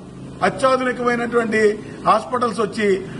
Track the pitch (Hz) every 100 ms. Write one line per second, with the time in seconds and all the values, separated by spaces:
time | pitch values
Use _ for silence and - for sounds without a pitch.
0 | - - - - 190 - 262 254 254 247
1 | 240 240 233 240 220 214 214 214 - -
2 | 170 208 - 247 240 214 208 - 208 190
3 | - -